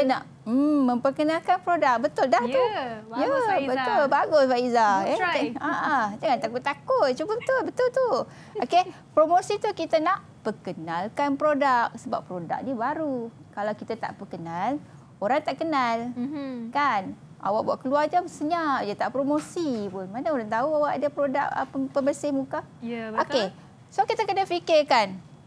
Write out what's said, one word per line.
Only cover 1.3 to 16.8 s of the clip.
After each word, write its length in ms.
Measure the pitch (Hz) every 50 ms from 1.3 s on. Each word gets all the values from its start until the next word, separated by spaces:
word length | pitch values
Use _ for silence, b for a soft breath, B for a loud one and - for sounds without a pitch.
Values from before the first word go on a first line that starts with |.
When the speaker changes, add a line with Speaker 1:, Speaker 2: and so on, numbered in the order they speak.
| 320 339 330 392 359 359
Speaker 1:
produk. 400 | - 349 349 311 302 - 233 226
Betul 260 | 262 294 - - -
dah 120 | 247 294 -
tu. 220 | 480 480 539 523 494
Speaker 2:
Ya, 380 | 440 403 330 262 240 226 214 214
bagus, 160 | 220 226 254
Speaker 1:
Ya, 300 | 302 494 554 523 480 427
Speaker 2:
Faiza. 180 | 381 311 269
Speaker 1:
betul. 360 | 262 254 269 254 247 - 320 285
Bagus, 360 | 269 285 294 - - 320 294 269
Faiza. 400 | 254 254 240 254 247 233 233 220 208 196
Speaker 2:
Good 140 | 190 196 233
Speaker 1:
Eh, 80 | 294
Speaker 2:
try. 100 | 330 370
Speaker 1:
okey. 200 | 349 320 277 277 - 220
Ha, 140 | - 254 311 -
ha. 240 | 349 330 311 294 254 220 202 208
Jangan 220 | - - 311 247 -
takut-takut. 720 | 226 220 240 254 - 277 285 - - - 523 494 311 262
Cuba 220 | 254 277 320 415 440
betul, 240 | 480 - - 523 508 339
betul 220 | - - - 508 494
tu. 200 | 494 523 508 466 294 233 - B B B B B B
Okey, 260 | 427 247 - 330 359 370 370 B B B -
promosi 420 | - 294 320 311 349 370 - - 415
tu 100 | 403 - 427
kita 300 | 381 - 320 302 339 320
nak 180 | 311 359 392 403 - - - -
perkenalkan 920 | - 220 208 - - 190 170 165 160 170 165 175 190 220 - - 285 285 277
produk. 560 | 277 302 302 294 262 285 269 247 233 226 - -
Sebab 300 | 233 - 220 220 - -
produk 360 | - 180 180 170 - - -
ni 100 | - 254
baru. 560 | 269 214 226 277 311 320 311 285 262 240 226 233 - - - -
Kalau 220 | - 208 208 214 214
kita 200 | - 214 - 226
tak 200 | 214 - - -
perkenal, 640 | - 202 - - 175 165 165 165 175 196 247 285 294 B B B B B B B
orang 240 | - 190 214 262 311
tak 160 | 302 - 269
kenal. 500 | - 320 330 302 269 254 233 233 233 233 247 240
Speaker 2:
Mhm. 580 | 247 240 277 311 285 277 269 254 240 226 226
Speaker 1:
Kan? 400 | - 269